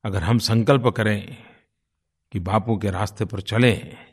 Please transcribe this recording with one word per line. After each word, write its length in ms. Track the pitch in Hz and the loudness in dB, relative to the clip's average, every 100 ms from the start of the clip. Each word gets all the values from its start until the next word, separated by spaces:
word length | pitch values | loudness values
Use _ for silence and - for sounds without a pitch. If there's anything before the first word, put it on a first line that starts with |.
अगर 180 | 107 95 | -4 -4
हम 160 | 85 117 | 0 0
संकल्प 480 | - 113 113 139 120 | 2 2 4 4 2
करें 600 | 110 107 104 - - - _ _ _ _ _ _ _ _ | 0 -2 -2 -6 -18 -20 _ _ _ _ _ _ _ _
कि 80 | 104 | -8
बापू 380 | 87 110 101 107 | -2 -2 0 -2
के 120 | 101 | -2
रास्ते 340 | 92 104 - | -2 -4 -4
पर 160 | 104 95 | -6 -6
चलें 680 | - 107 123 95 - - - | -4 4 4 2 -6 -20 -20